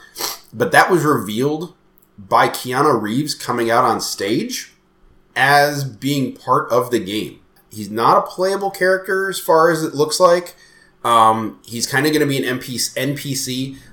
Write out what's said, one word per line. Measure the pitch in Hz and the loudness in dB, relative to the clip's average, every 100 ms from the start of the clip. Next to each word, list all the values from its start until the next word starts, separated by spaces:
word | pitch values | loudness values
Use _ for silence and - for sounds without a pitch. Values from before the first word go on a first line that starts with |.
| - - - - - | -18 -10 -10 -10 -10
but | 110 120 | -4 2
that | 147 175 | 4 4
was | 180 | 4
revealed | 151 127 101 107 139 156 170 _ _ _ _ - | 2 0 -2 -2 -2 -4 -8 _ _ _ _ -18
by | 95 117 127 | 0 2 2
Keanu | - 127 127 151 117 | -2 -4 0 2 2
Reeves | 104 123 151 | 0 -2 -4
coming | - - 120 113 | -6 -6 -2 0
out | 117 | 2
on | 123 - | 2 0
stage | - - 101 135 240 - - _ _ _ _ _ _ - | -4 -4 -2 -2 -4 -8 -14 _ _ _ _ _ _ 0
as | 135 143 147 143 | 4 4 4 0
being | 135 107 135 143 127 | -6 -6 -2 -2 -2
part | - - 139 - | -4 -2 0 2
of | 123 123 | 0 0
the | 117 | -2
game. | 92 107 85 - _ _ _ | -2 -6 -6 -12 _ _ _
He's | 107 101 | -12 -8
not | 110 127 196 | 0 2 2
a | - | 0
playable | - 190 196 196 | -2 -2 -2 -4
character | - 185 190 190 190 190 | -2 0 0 -2 -4 -4
as | 185 | -4
far | - 160 170 | 2 4 4
as | 160 | 2
it | 156 | -2
looks | 139 156 - | -2 0 4
like. | 180 175 175 - - _ _ _ | 4 4 0 -14 -20 _ _ _
Um, | 117 117 113 110 107 - | 2 6 6 4 -2 -10
he's | - 117 - | -12 -8 -4
kinda | 135 151 | -2 0
gonna | 151 143 | 2 0
be | 135 | -2
an | |
N | 120 127 | -4 -6
P | 135 117 | -6 -6
C, | - 131 | -6 -4
N | 135 139 | -4 -4
P | 143 | -6
C, | 135 131 127 135 - - | -6 -6 -6 -8 -10 -14